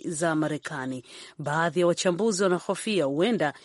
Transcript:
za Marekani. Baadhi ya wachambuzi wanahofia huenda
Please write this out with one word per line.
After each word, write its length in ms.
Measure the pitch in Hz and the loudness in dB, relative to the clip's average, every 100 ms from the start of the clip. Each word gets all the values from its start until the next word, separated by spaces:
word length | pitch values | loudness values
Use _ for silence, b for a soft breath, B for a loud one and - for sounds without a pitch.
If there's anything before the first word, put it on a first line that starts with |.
| - | -4
za 300 | 151 170 156 | -2 0 2
Marekani. 680 | 151 151 - 147 131 127 B B B B | 0 -2 -6 -8 -6 -8 B B B B
Baadhi 400 | 143 151 170 160 | -4 0 0 4
ya 80 | 175 | 2
wachambuzi 560 | 165 190 175 226 185 | 4 0 2 0 2
wanahofia 640 | 196 175 - 185 - 196 139 | 2 2 0 -4 0 0 2
huenda 480 | 143 214 208 151 B | 2 2 2 0 B